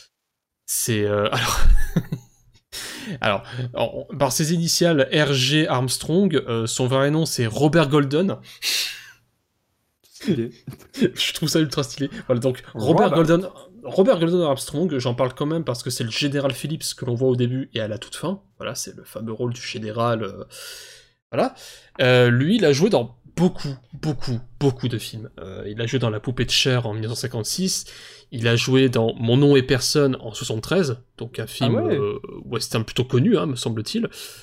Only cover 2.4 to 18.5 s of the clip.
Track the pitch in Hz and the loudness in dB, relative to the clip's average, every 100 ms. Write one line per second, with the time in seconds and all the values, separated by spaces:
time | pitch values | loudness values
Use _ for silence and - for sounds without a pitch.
2.4 | _ _ _ - - - 214 160 110 98 | _ _ _ -14 -12 -12 -12 -4 -2 -2
3.4 | - 120 123 - 117 131 - 156 135 - | -4 -8 -8 -4 -4 -6 -10 -2 -2 0
4.4 | 156 175 170 - 175 156 131 156 143 135 | 0 0 0 2 2 4 2 2 2 0
5.4 | 127 151 160 131 127 - - 170 196 143 | 2 2 2 0 -2 -4 0 2 2 2
6.4 | 131 117 113 - 127 135 143 156 160 - | 0 -2 -2 -2 0 2 2 2 0 0
7.4 | 117 107 151 165 143 147 139 147 190 113 | -2 2 4 4 4 4 2 0 0 -4
8.4 | - - - - - - - - _ _ | -12 -8 -4 -4 -4 -10 -20 -20 _ _
9.4 | _ _ _ _ _ _ _ - 240 135 | _ _ _ _ _ _ _ -10 -2 -2
10.4 | 117 - - - - 277 220 - - - | -2 -10 -18 -20 -12 -2 -2 0 -4 -2
11.4 | 156 165 151 151 131 - 135 - - 120 | 0 0 0 -2 -6 -6 -8 -6 -2 0
12.4 | 131 123 - 117 117 175 202 160 160 170 | 0 -4 -10 -4 2 4 4 4 4 4
13.4 | 190 - - - 131 170 202 190 165 180 | 0 -12 -20 -16 -4 2 4 4 2 2
14.4 | 156 131 - 147 180 135 127 123 127 - | 2 0 -2 -2 -2 0 -2 0 -2 -2
15.4 | 147 165 156 123 131 120 117 - 147 143 | -2 -2 -4 -6 -6 -6 -4 -2 -2 0
16.4 | 135 127 143 160 - - 123 120 131 123 | -2 -4 -6 -6 -8 -8 -4 0 2 2
17.4 | 120 127 - 113 107 104 - - 151 196 | 0 -2 -6 -6 -6 -8 -12 -8 -6 -6
18.4 | _ | _